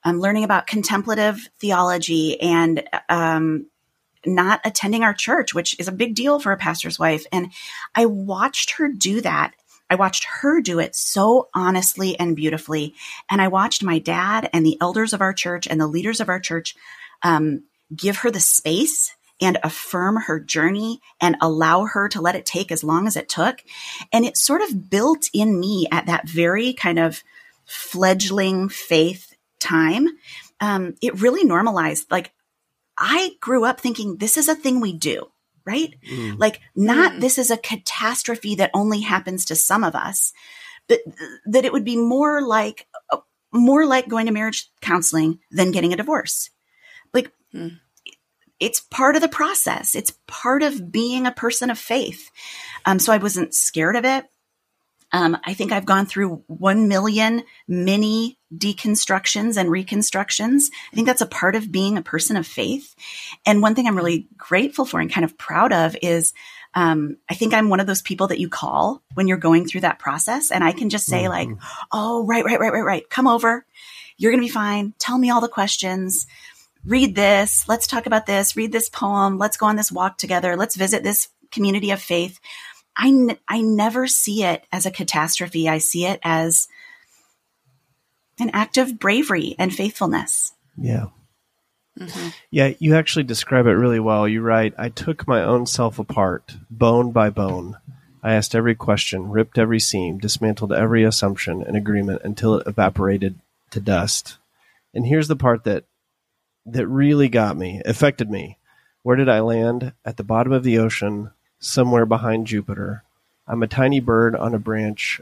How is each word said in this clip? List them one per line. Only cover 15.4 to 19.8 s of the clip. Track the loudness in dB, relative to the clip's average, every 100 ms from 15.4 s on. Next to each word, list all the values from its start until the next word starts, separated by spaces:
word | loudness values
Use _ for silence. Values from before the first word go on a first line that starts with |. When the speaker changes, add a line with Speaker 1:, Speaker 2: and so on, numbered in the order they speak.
| -4 -6 -4
Speaker 1:
and | -2
the | 0
leaders | -2 -2 -2
of | -2
our | -4
church, | -4 -6 -6 -12 -18 -20 -20 -4
um, | 0 2 2 -2 -8 _ _ -6
give | -4 0
her | -2
the | 0
space | 2 2 2 0 0 0 -4 -6 _ 0
and | 0 2
affirm | -2 -6